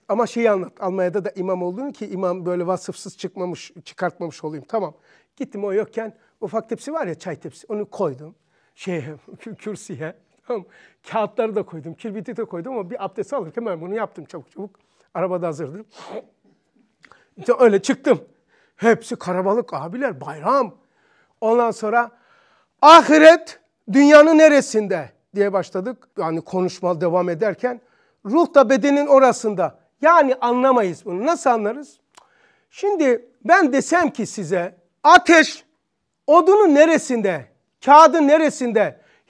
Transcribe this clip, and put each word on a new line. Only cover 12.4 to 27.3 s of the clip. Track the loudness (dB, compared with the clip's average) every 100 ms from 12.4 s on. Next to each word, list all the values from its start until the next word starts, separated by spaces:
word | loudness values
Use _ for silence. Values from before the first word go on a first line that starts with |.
koydum | -10 -10 -12
ama | -12 -10
bir | -10
abdest | -12 -10 -8
alırken | -8 -8 -10 -8
ben | -10
bunu | -8
yaptım | -8 -8 -12
çabuk | -18 -18 -20
çabuk. | -18 -18 _ _ _ _
Arabada | -8 -6 -4 -6
hazırdı. | -8 -12 -14 -20 -20 -18 -18 -18 _ _ _ _ _ _ _ _ _ _ -16
İşte | -4 2
öyle | 4 2
çıktım. | -2 -4 0 -2 -4 _ _ _ _ -4
Hepsi | -2 -2 -4 -14
karabalık | -8 -6 -4 -4 -6
abiler, | -10 -12 -10 -10 -10
bayram. | -14 -10 -4 -2 -4 -10 _ _ _ _ _ -8
Ondan | -2 0 -2
sonra | -4 -4 -4 -4 _ _ _ _ _ _ 4
"Ahiret | 8 10 8 8 8 8 2 -20 _ _ -2
dünyanın | 4 8 8 8 8
neresinde?" | 6 6 0 -4 -4 -6 -8 _ _
diye | -4 -2
başladık. | -2 -4 -8 -8 -12 _ -8
Yani | -6 -6
konuşma | -6 -4 -4 -4 -6 -2
devam | -2 -2
ederken | -2